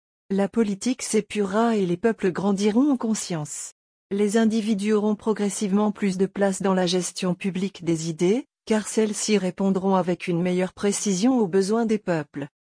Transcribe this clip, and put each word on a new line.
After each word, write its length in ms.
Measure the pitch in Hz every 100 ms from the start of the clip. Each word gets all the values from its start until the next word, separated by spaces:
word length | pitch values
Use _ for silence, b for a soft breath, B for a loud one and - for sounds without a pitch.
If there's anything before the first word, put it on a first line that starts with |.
| _ _ -
La 160 | 196 196
politique 560 | 233 214 196 240 262
s'épurera 720 | - 220 208 208 196 208 233 220
et 100 | 180
les 120 | 175
peuples 340 | 226 214 190
grandiront 580 | 165 196 196 208 208 294
en 80 | 254
conscience. 760 | 226 214 - 165 151 - - - _ _ _
Les 260 | 196 208 233
individus 560 | 226 226 208 202 208
auront 220 | 214 208 214
progressivement 760 | 226 208 208 - 208 202 214
plus 280 | - 202 185
de 80 | 190
place 340 | 202 202 190
dans 140 | 190 185
la 100 | 180
gestion 480 | 185 175 - 180
publique 500 | 175 196 180 190 -
des 280 | 160 165 165
idées, 340 | 160 175 240 - _ -
car 220 | 214 202
celles-ci 520 | - 220 208 - 208
répondront 560 | 180 - 196 196 190 190
avec 320 | 175 175 -
une 120 | 170
meilleure 340 | 180 180 185
précision 640 | - 202 202 208 180 240 254
aux 80 | 202
besoins 400 | 196 196 226 226
des 100 | 214
peuples. 500 | - 165 147 143 143 _